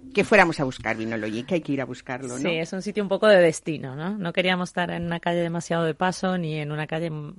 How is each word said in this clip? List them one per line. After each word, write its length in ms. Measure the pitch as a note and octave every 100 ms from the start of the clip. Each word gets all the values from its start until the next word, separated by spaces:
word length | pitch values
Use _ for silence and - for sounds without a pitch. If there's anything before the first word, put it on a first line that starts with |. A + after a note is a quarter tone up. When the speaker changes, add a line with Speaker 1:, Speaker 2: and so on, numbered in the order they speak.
| - -
Speaker 1:
que 80 |
fuéramos 360 | G3 G#3+ F3 D#3
a 40 |
buscar 340 | C3+ B2+ A2 A2+
Vinology, 460 | A2 A2+ G#2+ A2
que 100 | B2+
hay 80 | F3+
que 120 | D3+
ir 80 | C#3
a 40 | B2+
buscarlo, 440 | B2+ - B2+ C3
¿no? 200 | B2 D#3+
Speaker 2:
Sí, 60 | E3
es 180 | E3
un 80 | F#3+
sitio 220 | F#3 G#3
un 60 | G3
poco 180 | F#3+ G#3+
de 100 | G3+
destino, 460 | F3 D#3 - D3+
¿no? 340 | C3+ C3 E3 G#3+
No 140 | E3+
queríamos 380 | E3+ F3+ F3+ F3+
estar 220 | - F3
en 140 | E3+ E3+
una 140 | E3+
calle 200 | F3 F3
demasiado 420 | E3+ E3+ - E3
de 100 | E3
paso 440 | D3+ F#3 F3+ F#3+ F#3
ni 180 | E3 D#3
en 160 | D3
una 160 | D3+ D3+
calle 200 | E3 E3+
m-, 260 | D#3 D3